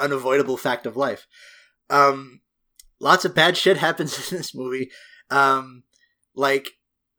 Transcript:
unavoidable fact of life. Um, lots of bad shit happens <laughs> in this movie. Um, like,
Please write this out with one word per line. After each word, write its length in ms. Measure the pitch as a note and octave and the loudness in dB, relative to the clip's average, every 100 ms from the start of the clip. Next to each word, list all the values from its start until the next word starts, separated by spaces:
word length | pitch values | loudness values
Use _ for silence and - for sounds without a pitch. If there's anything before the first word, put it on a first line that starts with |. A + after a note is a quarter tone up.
unavoidable 560 | C#3+ C3+ B2+ C#3 B2+ B2 | -4 -2 0 0 0 -4
fact 300 | C3+ A#2+ A#2+ | -4 -6 -6
of 100 | A#2 | -4
life. 300 | C#3 G#2+ _ _ - - _ _ - | -4 -6 _ _ -20 -20 _ _ -2
Um, 500 | C#3+ C#3 C3+ C3+ - _ _ _ _ _ _ | 4 4 2 -6 -20 _ _ _ _ _ _
lots 200 | C#3+ F3+ | 2 2
of 100 | F3+ | 2
bad 220 | D#3+ E3 F3 | 2 2 2
shit 200 | F#3 F3+ | 2 2
happens 400 | D#3+ E3 D#3 - | 0 -2 -6 -8
<laughs> 140 | - | -8
in 60 | F3+ | -10
this 160 | D3+ | -10
movie. 360 | - B2+ C3 C3 - - _ - | -10 -8 -8 -8 -12 -20 _ -4
Um, 540 | C#3 C#3 C3+ C3 B2+ _ _ _ _ _ | 2 2 2 -4 -16 _ _ _ _ _
like, 360 | B2+ C#3 C#3 - - _ _ _ | -4 0 0 -4 -16 _ _ _